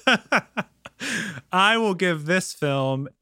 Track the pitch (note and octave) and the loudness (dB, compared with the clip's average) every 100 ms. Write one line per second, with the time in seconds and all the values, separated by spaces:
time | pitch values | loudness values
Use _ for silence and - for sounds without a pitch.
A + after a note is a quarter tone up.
0 | - A#3+ - B3+ - - - _ - - | 0 0 0 -2 -2 -8 -10 _ -20 -12
1 | C4+ A3 A3 C#3+ - F3+ G3 A3+ A3 F#3 | -8 -6 -6 -10 -4 2 4 4 2 2
2 | F#3 D#3+ D3 F#3 - - D3 C#3 C3+ C3 | 0 0 0 0 -2 -4 -2 0 0 -2
3 | C#3+ - | -6 -10